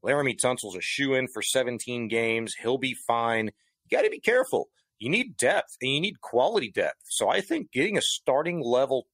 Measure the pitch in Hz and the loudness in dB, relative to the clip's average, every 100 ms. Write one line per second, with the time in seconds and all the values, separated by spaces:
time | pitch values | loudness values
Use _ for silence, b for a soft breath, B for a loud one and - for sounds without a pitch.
0 | - 143 139 117 127 127 107 92 85 - | 2 2 2 0 0 0 -6 -8 -6 -2
1 | 139 131 131 - 101 131 123 120 - 123 | 0 0 0 -4 0 0 0 -4 -6 -6
2 | 113 113 117 113 113 - 113 131 131 120 | -2 0 0 0 -4 -6 -2 0 -2 -6
3 | - 117 117 113 110 - _ _ _ 254 | -2 0 2 0 -2 -6 _ _ _ 2
4 | - - - 247 262 104 - _ _ _ | 2 2 2 2 2 -2 -4 _ _ _
5 | 110 196 254 - 127 196 - - 131 139 | -2 -2 -2 0 2 2 -2 -6 -2 0
6 | 190 - - 117 139 220 123 95 82 - | -2 -6 -2 2 2 2 -2 0 -2 -2
7 | - - 101 - - 330 - 123 156 196 | -8 -2 2 2 0 -4 -4 -2 0 2
8 | - - - 135 165 175 123 123 135 131 | 0 -2 0 0 0 -2 0 2 2 0
9 | - | -4